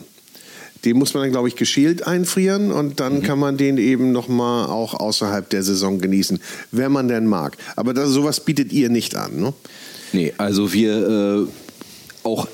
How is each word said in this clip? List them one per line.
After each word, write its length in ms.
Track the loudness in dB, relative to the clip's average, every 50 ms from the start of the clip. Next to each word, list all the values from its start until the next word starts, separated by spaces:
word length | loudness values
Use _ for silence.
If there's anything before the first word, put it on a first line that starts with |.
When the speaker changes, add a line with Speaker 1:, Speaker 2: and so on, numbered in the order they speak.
| -16 -20 -20 -20 -20 -20 -20 -20 -20 -20 -20 -20 -20 -20 -14 -2 0
Speaker 1:
Den 140 | 2 4 4
muss 160 | 4 2 0
man 80 | 0
dann, 80 | 0 0
glaub 160 | 0 0 0
ich, 80 | 0 0
geschält 500 | 0 -2 0 2 4 4 4 2 0 -2
einfrieren 680 | -2 0 0 0 0 0 2 2 2 2 2 0 0
und 260 | 0 0 -2 -2 -2 -4
dann 200 | -2 0 0 0
Speaker 2:
Mhm. 40 |
Speaker 1:
kann 160 | 0 0 2 2
man 180 | 2 2 2
den 220 | 2 2 2 2 2
eben 320 | 4 4 4 4 4 2
noch 160 | 2 0 0
mal 400 | 0 0 2 2 2 0 0 -2
auch 280 | -2 -2 -4 -4 -4 -4
außerhalb 540 | -4 -4 -2 -2 -2 -2 -2 -2 -2 -2 -2
der 140 | -2 -2
Saison 380 | 0 0 0 0 0 0 0 0
genießen, 400 | 0 2 2 2 2 0 -2 -4 -4 -8 -14 -16 -12 -4
wenn 180 | -2 0 0 2
man 160 | 2 2 2
denn 200 | 0 0 2 2
mag. 300 | 2 2 0 -2 -4 -8 -10 -14 -10 -6
Aber 180 | -4 -2 -2 0
das, 160 | 0 2 2
sowas 300 | 2 2 2 0 -2 -2
bietet 320 | -2 0 0 0 0 0
ihr 160 | 2 2 2 4
nicht 260 | 2 2 0 -2 -4
an, 240 | -6 -6 -6 -4 -4
ne? 160 | -2 -4 -4 -8 -14 -20 -20 -20 -20 -20 -18 -18 -8 -4
Speaker 2:
Nee, 200 | -2 0 0 0 -2
also 360 | -2 -2 0 0 0 0 2
wir, 760 | 2 2 2 2 2 2 2 2 2 2 2 2 2 0 0
äh, 800 | -2 -6 -12 -18 -20 -20 -20 -20 -20 -20 -20 -20 -20 -16 -8 -6
auch, 220 | -4 -4 -4 -4 -4